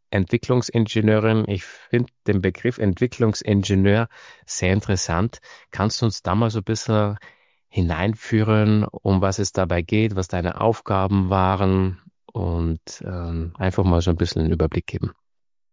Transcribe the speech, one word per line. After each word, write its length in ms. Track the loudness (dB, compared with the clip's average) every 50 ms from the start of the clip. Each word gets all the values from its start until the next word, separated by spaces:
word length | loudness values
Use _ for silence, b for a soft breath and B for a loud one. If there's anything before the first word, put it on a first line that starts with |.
| _ _
Entwicklungsingenieurin. 1300 | -2 -2 0 0 -2 -2 0 0 0 0 0 0 0 0 0 0 0 2 2 4 4 4 4 2 2 2 0
Ich 180 | -2 -4 -6 -8
find 440 | -12 -18 -20 -6 _ -2 -2 -2 -4 _ _ _
den 140 | 0 0 2
Begriff 360 | 0 0 -2 -2 -4 -4 -2
Entwicklungsingenieur 1300 | 0 0 0 0 0 -2 -2 0 0 0 0 0 -2 -2 0 0 2 2 2 2 4 4 4 4 2 0 B B B B B B B B
sehr 280 | -14 -6 -2 0 0 2
interessant. 680 | 0 0 0 -2 -2 -2 -2 0 0 0 -2 -4 B B B B B B _
Kannst 300 | -4 -2 -2 -2 0 0
du 40 | -2
uns 160 | -2 -2 -2
da 140 | -4 -2 0
mal 160 | 0 0 0
so 80 | -2 -4
ein 40 | -4
bisschen 540 | -4 -4 -4 -2 0 0 2 0 0 -2 b b b b b b b b b b
hineinführen, 1160 | _ -2 0 0 0 0 0 -2 -2 -2 -6 -4 -2 0 0 2 2 2 4 4 4 2 2 0
um 360 | -2 -6 -4 -2 0 2 2
was 180 | 2 0 0 -2
es 140 | -4 -2 -2
dabei 280 | -2 0 0 0 -2
geht, 340 | -2 0 0 0 0 0 0
was 120 | -4 -4
deine 340 | -4 -4 -4 -4 -4 -2 0
Aufgaben 680 | 0 0 0 -2 -2 -2 -2 0 0 2 2 0 2 2
waren 680 | 2 2 2 2 2 2 2 2 2 2 2 0 -4 -8 _ -20 _ _ _ -12
und, 720 | -8 -6 -4 -2 -2 -2 -2 -2 -4 -6 -10 -16 -18 -14 -10
ähm, 500 | -10 -8 -8 -8 -6 -6 -6 -8 -8 -6
einfach 260 | -4 -2 0 0 2 4
mal 180 | 4 4 4
so 100 | 4 2
ein 60 | 2
bisschen 260 | 0 0 -2 0 0 0
einen 100 | 0 2
Überblick 320 | 0 0 0 -2 -4 -6
geben? 280 | -6 -6 -8 -8 -8 -8 _ _ _ _ _ _ _ _ _ _ _